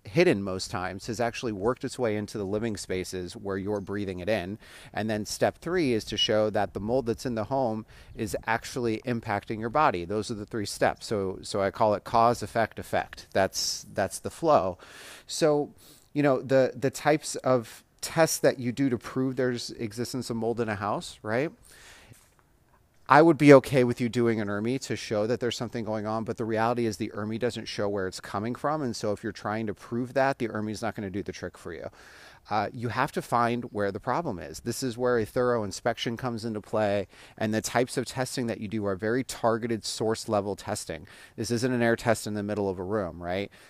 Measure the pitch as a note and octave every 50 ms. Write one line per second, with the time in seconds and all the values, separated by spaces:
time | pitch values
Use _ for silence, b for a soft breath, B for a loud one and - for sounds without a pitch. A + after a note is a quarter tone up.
0 | - G#2+ F#2+ D#3+ F#3 F#3 B2 G2 G2 G2 F#2 F#2+ - - - F#2 F2+ F#2 F#2 G2
1 | - - A2 - A#2 A#2 - - C3+ A#2 G#2+ F#2 G2 A#2+ B2+ - - B2+ - -
2 | B2 A2 G#2+ G#2+ G#2 - - A2 G2 F#2 G#2 G#2+ A2+ A#2 G#2 - - - F#2 F#2
3 | F2+ - - F#2 F2+ F2+ - A2+ G#2 G2 F#2+ G2 F#2+ G2+ G#2+ G#2 F#2 F#2 G2 G#2
4 | G2+ F#2+ F2+ F2+ F2 G2+ A2 G2 E2+ F#2 G#2 - B B B B B B B G2
5 | G#2+ A2 G#2+ G#2+ G2+ - - - B2 G#2 - - - E3 F3+ F#3 D#3 B2+ A#2 G#2+
6 | - - A2 - - - G#2+ G#2+ G#2+ G#2+ G2 G#2+ G2+ F#2+ - G#2+ G2 A2 B2 C3+
7 | A#2 A#2 A2 - - C3 A#2 A2 G2+ - C3+ C3+ C3 A2+ A2 A2 G#2+ B B B
8 | B B B - A2+ F#2+ - - - A2+ A2+ A#2 - - - C3 A#2+ A2+ A2 A2
9 | - B2+ B2 A#2 - A#2+ G2+ G2+ - - A#2 G#2+ A2 A#2 A2 D3 D#3 C3+ G#2 F2
10 | E2+ E2 G2+ G#2+ G2 - A#2 G2+ G#2 - - A2+ G2+ - - - C#3 G2 - -
11 | - - A#2 G2+ F#2+ F#2 F#2+ - - - - G2+ G2 G2 - - A2+ G#2+ G#2 F2+
12 | - - - A#2 A2+ A#2+ A#2+ - G#2+ - - A2+ A2 - - - - - - F2+
13 | - - - - - - - G#2 F#2+ F#2 - - - - - - - G#2+ G#2 G#2+
14 | G2 F#2 - - - G2 - - E3 D#3+ D3 G#2 F2+ F#2+ F2 B B B B B
15 | B B B B B B - - E3+ D3+ D3 D3 C#3+ - - B B B B B
16 | B B - D3 C#3+ C#3+ C3 - - B2 C3+ C3+ B2+ - - A2+ A2 C3+ - -
17 | - D3 D#3 D3+ - - - - - B2+ B2+ B2 A2+ - - - _ _ _ -
18 | - - - E3 D#3+ D#3 - - - C3+ - C3+ A#2 B2 A2 C3+ C#3 C3 A#2+ A#2
19 | - - - C3 C3 C3+ B2+ C3 B2+ B2+ A#2+ A2+ - - - - A#2+ G#2+ G#2+ A#2+
20 | A#2+ - - B2+ A#2 - A#2+ A2+ A2 A2+ A#2 A2+ A#2 A2 G#2 F#2+ G#2 G2+ B2 E3+
21 | - - - - - G#2+ A2+ B2 D3 E3 A#3 _ - B B B B B B B
22 | B B B B B _ _ _ _ _ _ _ _ _ _ _ _ _ _ _
23 | - - C3 D3 D#3+ E3+ D#3 B2 D3+ C#3+ C#3 C3 - - C#3+ C3 B2 A#2+ A#2+ -
24 | B2 A#2 G#2 B2 A#2 A#2 A2+ A2 G#2+ G2+ G#2 G#2 G#2+ A#2 C3+ C3+ - - G#2+ -
25 | - - A#2 G#2 G#2+ A2 B2 G#2+ B2+ A#2 - - B2 G#2 - A#2 G#2+ G#2+ G#2+ A2
26 | G#2 A2 A2 A2+ A2 A#2 A2+ - A#2 A2 A2 G#2+ A2+ A#2 B2 A#2+ A#2 A2 G2 -
27 | A2 - - G#2 G#2+ A2 A2 G#2+ B2 A#2 G#2+ A2+ A2 - - - G#2 G2+ G2+ G2+
28 | F#2 F#2 - - - - - G2 G#2+ A#2+ A#2+ - - C#3+ D#3 D#3 C#3 A#2+ G#2+ -
29 | - G#2+ G2+ - - G#2+ F#2 - - G#2+ G#2+ A2+ A2+ G#2 F#2 - - - A#2 A#2+
30 | B2+ A#2+ B2+ C3+ C3 C3+ C3+ - B2+ G#2+ G#2 G#2+ G#2 A2 G#2+ F#2+ A2+ G#2+ - -
31 | G#2 F#2+ F2+ G2+ F2 - F2 - F#2+ F2 - - - F2+ E2 C#2 - - B B
32 | B B B B B B B B B - G#2+ G#2+ G2+ - - B2 A2+ A#2 G2+ B2
33 | C3+ D3+ - F#3 - - C3 A#2+ A#2+ A#2 A#2+ A#2+ C3 E3 - G#2 G2+ G2 F#2+ G2+
34 | - C3 B2 D#3+ F3 C#3+ G2+ E2 D#2+ C#2+ D#2+ - - A#2+ A2+ - C3+ B2+ A2 A#2+
35 | B2+ B2 B2 A#2 G#2+ - - B2+ B2 B2 A#2+ A#2 G#2 G2 - - - A#2+ A2+ -
36 | - B2+ A#2 - B2+ B2 A#2+ G#2+ A2+ A#2 G#2+ G#2 - - - G#2+ G#2+ G2+ G2+ G#2
37 | F2+ B B B B B B - A2 A2 G#2+ A2 - - - - C3 - - C#3
38 | A#2 - - C3 B2+ - - C#3 B2 A2+ G2 F#2+ A2 F#2+ A2 A2 G2+ G2+ G2 F2+
39 | A2 G#2+ A#2+ C3+ B2+ - - - - A2+ A2+ A2+ A#2 A#2 A#2 G#2 - - - -
40 | A#2+ A2 A2+ - - A2+ G#2+ G2+ G2 G#2 F#2+ - - G2+ G#2 - - - E2 D#2
41 | E2+ B B B B B B - A2 G#2 A#2+ A2 B2+ B2+ B2+ A#2+ A#2 A#2 A#2 -
42 | - A#2+ A2 - - A2 G#2 G#2 G2+ G#2 G#2 G#2 G2+ G2 F#2 F#2 F2+ F#2 G#2+ G#2+
43 | F#2+ E2 D#2 E2+ F2 F2 F2+ G2 G2+ - B B B